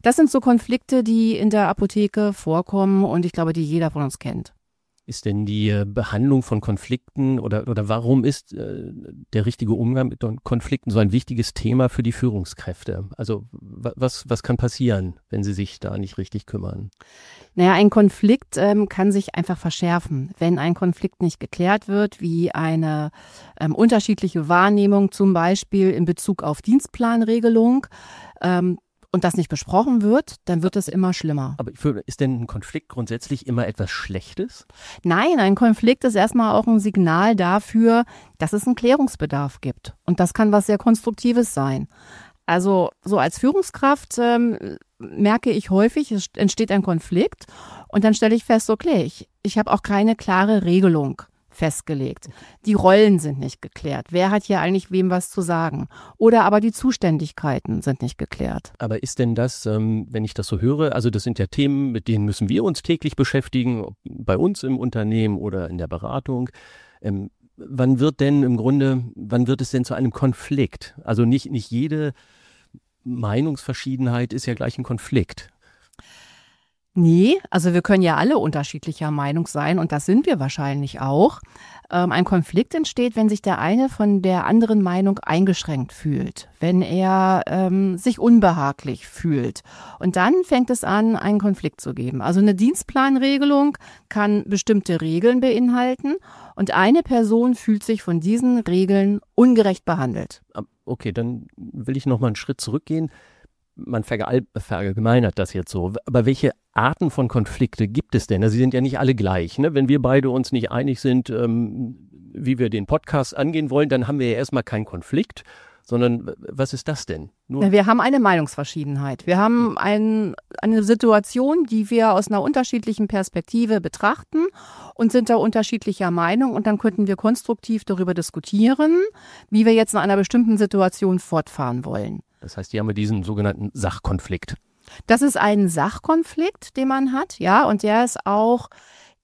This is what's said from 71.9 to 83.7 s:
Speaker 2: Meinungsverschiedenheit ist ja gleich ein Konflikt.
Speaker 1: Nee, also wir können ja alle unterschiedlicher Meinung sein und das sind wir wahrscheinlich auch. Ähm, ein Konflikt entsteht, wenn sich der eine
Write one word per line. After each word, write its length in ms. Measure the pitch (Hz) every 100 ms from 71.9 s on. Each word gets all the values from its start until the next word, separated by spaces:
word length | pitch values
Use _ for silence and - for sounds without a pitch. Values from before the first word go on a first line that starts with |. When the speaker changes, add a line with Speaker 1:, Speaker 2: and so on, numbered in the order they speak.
| 156 151 - _ _ _ _ _ - _ _
Speaker 2:
Meinungsverschiedenheit 1300 | 127 123 107 113 156 139 - 120 131 131 127 120 123
ist 140 | 123 -
ja 80 |
gleich 240 | 113 120 -
ein 60 |
Konflikt. 680 | 123 117 - 131 87 - - _ _ _ _ _ - - - _ _ _ _ _ _
Speaker 1:
Nee, 440 | 180 165 170 220 381 -
also 220 | 180 175
wir 100 | 175
können 200 | 190 196
ja 140 | 175 151
alle 200 | 214 294
unterschiedlicher 760 | 156 151 143 151 - - 151
Meinung 340 | 147 143 160 165
sein 320 | 151 147 180
und 140 | 165
das 140 | 147 -
sind 200 | 220 359
wir 140 | 202
wahrscheinlich 600 | 135 - 139 139 139 -
auch. 380 | 135 143 247 - - - - - -
Ähm, 220 | 175 180
ein 140 | 143
Konflikt 500 | 180 185 151 180 254
entsteht, 400 | 330 302 - 240
wenn 140 | 226 214
sich 140 | 208
der 180 | 196 170
eine 280 | 156